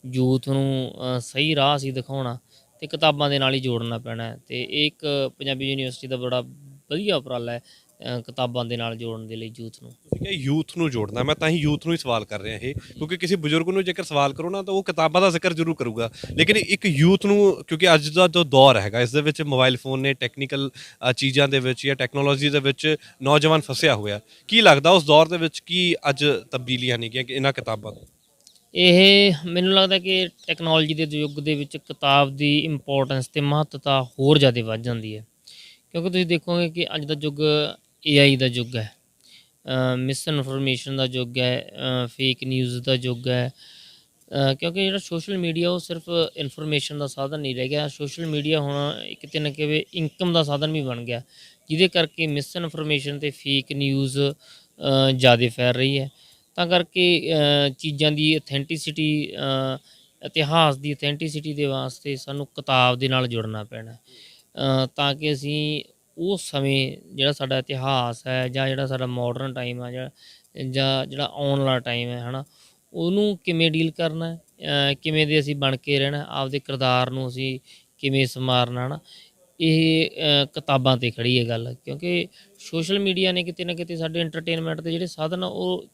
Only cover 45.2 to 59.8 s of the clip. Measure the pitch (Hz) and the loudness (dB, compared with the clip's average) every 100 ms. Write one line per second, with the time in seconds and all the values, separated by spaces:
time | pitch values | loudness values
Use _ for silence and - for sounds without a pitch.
45.2 | 160 190 170 165 175 180 - 165 170 170 | -6 -4 -2 -2 -2 -2 -6 -12 -4 -2
46.2 | 160 - 143 - 156 147 - 147 139 - | -2 -4 -10 -8 -2 -2 -2 -6 -6 -6
47.2 | 139 151 139 127 131 147 147 - 143 165 | -6 -4 -6 -4 -4 -2 -4 -6 -10 -8
48.2 | 165 151 147 156 143 143 143 - 50 - | -4 -4 0 0 0 -4 -4 -6 -12 -14
49.2 | 147 156 147 143 151 156 - 180 156 _ | -8 -6 -6 -4 -2 -2 -4 -6 -6 _
50.2 | 180 165 147 143 156 156 131 120 120 120 | 0 2 0 -2 -2 -2 -4 -6 -8 -8
51.2 | - - - _ - 156 180 175 160 - | -10 -20 -20 _ -6 0 2 2 -2 -2
52.2 | 160 143 135 175 165 160 151 143 139 143 | -2 -2 -4 -8 -8 -6 -2 -2 -2 -6
53.2 | 147 - 139 139 131 143 139 135 135 135 | -6 -6 -2 -2 -2 -4 0 0 0 0
54.2 | 139 143 - - _ - 143 135 135 131 | -2 -4 -18 -20 _ -6 0 4 4 6
55.2 | 127 120 120 113 123 120 135 139 135 _ | 8 8 4 2 0 2 0 0 -4 _
56.2 | - _ _ - 175 180 175 185 180 170 | -20 _ _ -4 2 2 0 2 4 4
57.2 | - 156 147 143 143 131 156 143 151 151 | 2 2 4 4 2 -2 -6 0 0 2
58.2 | 151 156 - 139 139 160 160 156 156 151 | 2 2 -2 -6 -4 -6 -6 -2 0 0
59.2 | 143 92 139 135 135 135 | -4 -6 -4 -2 -2 -6